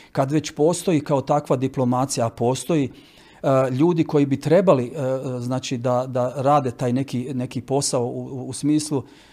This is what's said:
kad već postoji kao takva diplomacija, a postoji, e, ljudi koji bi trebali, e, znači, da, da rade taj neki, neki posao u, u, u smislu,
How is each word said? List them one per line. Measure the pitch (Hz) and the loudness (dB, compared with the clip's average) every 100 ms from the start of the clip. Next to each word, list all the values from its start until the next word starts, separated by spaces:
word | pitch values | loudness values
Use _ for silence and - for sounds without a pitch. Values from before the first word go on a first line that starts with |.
| - | -8
kad | - 135 | -2 0
već | 151 147 | 0 -2
postoji | - 160 170 - 156 | 0 2 2 0 0
kao | - 139 | 2 -2
takva | 139 147 147 131 | 2 0 0 0
diplomacija, | 131 139 123 127 135 - 113 | 0 0 0 0 0 -2 -2
a | |
postoji, | - 120 127 - 160 127 - - - - - | 0 0 0 0 0 0 -6 -20 -20 -20 -4
e, | 147 131 131 | 0 2 2
ljudi | 131 170 165 | 2 2 2
koji | - 151 139 | 2 2 2
bi | 135 | 0
trebali, | 143 175 190 135 120 | 2 4 6 4 2
e, | 156 131 131 139 123 | -4 -4 -4 -4 -6
znači, | 123 127 - 127 | -4 -4 -4 -4
da, | 123 123 131 | 0 0 -2
da | 123 123 139 | -2 -2 0
rade | 131 147 127 | 2 2 2
taj | - 127 | -2 -2
neki, | 123 135 123 127 | -2 -2 -6 -6
neki | 127 123 127 | -6 -6 -6
posao | - 135 143 131 123 | -2 -2 0 -2 -2
u, | 127 | -6
u, | 127 131 127 | -10 -10 -10
u | |
smislu, | - 143 151 151 139 - - - | -4 0 0 0 -4 -6 -16 -20